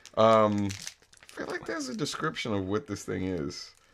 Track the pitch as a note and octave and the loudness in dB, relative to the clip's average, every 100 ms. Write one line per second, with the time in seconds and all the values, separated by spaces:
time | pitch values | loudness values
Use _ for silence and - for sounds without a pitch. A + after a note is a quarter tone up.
0 | - - A2 A2 G#2+ G2+ G2+ G2 - - | -6 4 6 8 6 2 -2 -4 -12 -18
1 | _ _ - - - F4 - E4 C4+ A#3 | _ _ -18 -12 -8 -8 -8 -8 -6 -6
2 | C#3+ - D#3 A#2+ B2 G2+ F#2+ G#2+ - G2+ | -6 -4 -6 -4 -4 -2 0 -2 -2 -8
3 | - G2 F#2 F2+ C#2+ - - - _ | -6 -4 -2 -2 -4 -6 -14 -20 _